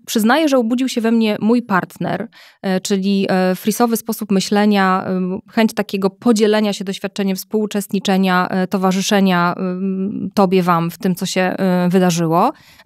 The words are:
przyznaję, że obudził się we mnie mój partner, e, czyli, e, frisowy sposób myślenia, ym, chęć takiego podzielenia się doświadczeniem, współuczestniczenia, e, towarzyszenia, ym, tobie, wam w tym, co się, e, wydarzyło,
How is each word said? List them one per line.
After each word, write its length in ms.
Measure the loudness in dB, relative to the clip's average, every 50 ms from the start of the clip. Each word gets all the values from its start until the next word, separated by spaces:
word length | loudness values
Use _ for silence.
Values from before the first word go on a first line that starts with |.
| -10
przyznaję, 420 | -4 -2 2 2 4 4 4 2 2
że 80 | 2
obudził 320 | 2 2 2 0 -2 -2 -2
się 120 | -2 -2
we 100 | 0 2
mnie 260 | 2 2 2 2 0 0
mój 220 | 2 2 2 2
partner, 680 | 0 0 -2 -2 -2 -4 -8 -6 -4 -4 -4 -4 -6 -10 _ -20 -20 -20 _ -8
e, 180 | -4 -2 -2 -2
czyli, 440 | -2 -2 -2 0 0 0 0 0 0 0
e, 260 | 0 0 2 0 0
frisowy 420 | -2 -2 -4 0 0 0 0 0
sposób 340 | -4 -4 -6 -8 -8 -2 0
myślenia, 760 | 0 0 0 0 0 2 2 2 2 2 2 2 0 0 -2 -4
ym, 300 | -4 -4 -4 -4 -6 -8 -10 _
chęć 220 | -2 0 0 0 0
takiego 360 | -4 -6 -4 -4 -2 -2 -2
podzielenia 640 | -4 -2 0 2 2 4 4 4 2 2 0 -2 -4
się 100 | -4 -6
doświadczeniem, 520 | -8 -8 -8 -8 -8 -6 -4 -2 -2 -2
współuczestniczenia, 1120 | -4 -8 -6 -4 -4 -2 -2 -4 -6 -4 -2 -4 -2 0 0 2 2 2 2 2 0 0
e, 200 | 0 -2 -2 -2
towarzyszenia, 880 | -2 -2 0 0 0 0 0 0 0 2 2 4 2 2 2 0 0 -2 -4
ym, 680 | -6 -6 -6 -4 -4 -4 -4 -4 -6 -6 -6 -6 -8 -4 0
tobie, 300 | 2 2 4 4 2 2
wam 280 | 2 0 0 0 -2
w 60 | -6
tym, 180 | -4 -4 -2 -2
co 100 | -2 -4
się, 160 | -4 -2 -2
e, 460 | -2 -2 -2 -2 0 0 0 2 0 2
wydarzyło, 600 | 2 2 2 2 2 0 0 2 2 2 2 0 -2 -6 -18 -20 -20 -10 -2